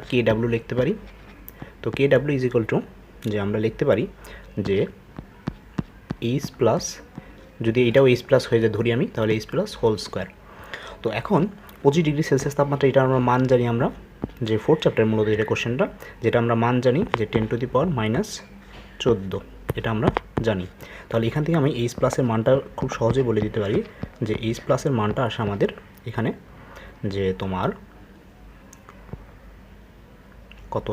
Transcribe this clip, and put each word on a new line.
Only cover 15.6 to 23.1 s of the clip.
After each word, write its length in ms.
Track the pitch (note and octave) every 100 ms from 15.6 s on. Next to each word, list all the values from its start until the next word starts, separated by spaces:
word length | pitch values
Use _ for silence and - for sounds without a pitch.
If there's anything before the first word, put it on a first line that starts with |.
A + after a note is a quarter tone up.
| A#2+ B2+ A3 - - -
যেটা 140 | A2+ A#2
আমরা 120 | A#2 A#2
মান 100 | A#2 B2
জানি 160 | B2 B2+ - -
যে 60 | G#2+
ten 120 | A#2 A2
to 60 | A#2+
the 60 | B2
power 160 | B2 F3 C3+
minus 300 | G#2+ A#2+ G#3+ - - - - - - -
চোদ্দ, 300 | C3 G#2+ F#2+ G2 - - - -
এটা 100 | A2
আমরা 140 | G#2+ B2+ - - - -
জানি। 200 | G2 F2+ - - - -
তাহলে 160 | A2+ A2+
এখান 120 | D3+
থেকে 120 | D3+ E3
আমি 80 | C#3 -
এইচ 100 | A#2 -
প্লাসের 260 | B2+ - B2+
মানটা 220 | A2 A2+ C3+ - -
খুব 100 | C3 -
সহজে 260 | A2+